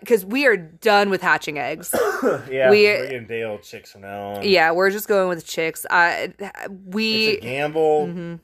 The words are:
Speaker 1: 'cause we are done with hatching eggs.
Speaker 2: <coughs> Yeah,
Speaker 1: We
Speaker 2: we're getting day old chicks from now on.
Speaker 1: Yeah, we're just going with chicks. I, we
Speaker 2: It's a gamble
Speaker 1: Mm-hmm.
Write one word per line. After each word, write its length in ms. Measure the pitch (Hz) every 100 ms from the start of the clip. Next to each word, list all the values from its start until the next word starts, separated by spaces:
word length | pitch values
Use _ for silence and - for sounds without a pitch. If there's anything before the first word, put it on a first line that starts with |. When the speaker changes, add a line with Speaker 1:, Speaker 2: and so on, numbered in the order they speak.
| -
Speaker 1:
'cause 200 | 226 185
we 200 | 262 277
are 100 | 196
done 520 | 160 170 220 202 202
with 120 | 185
hatching 360 | 180 156 165 147
eggs. 340 | 131 160 - -
Speaker 2:
<coughs> 40 | 427 381 233 139 127
Yeah, 200 | 131 131
Speaker 1:
We 140 | 208 208
Speaker 2:
we're 180 | 208 -
getting 200 | 123 107
day 160 | 113
old 200 | 113 104
chicks 280 | - 107 -
from 100 | 101
now 200 | 98 101 101
on. 100 | 101
Speaker 1:
Yeah, 280 | 202 180 160
we're 200 | 170 190
just 160 | 208 -
going 220 | 202 185
with 160 | 170 -
chicks. 400 | - 160 - -
I, 440 | 175 170 87 156 - 202 - - 190 190
we 420 | 208 220 220 220
Speaker 2:
It's 80 | 208
a 20 | 120
gamble 600 | 135 151 156 156 151 147
Speaker 1:
Mm-hmm. 280 | 175 170 170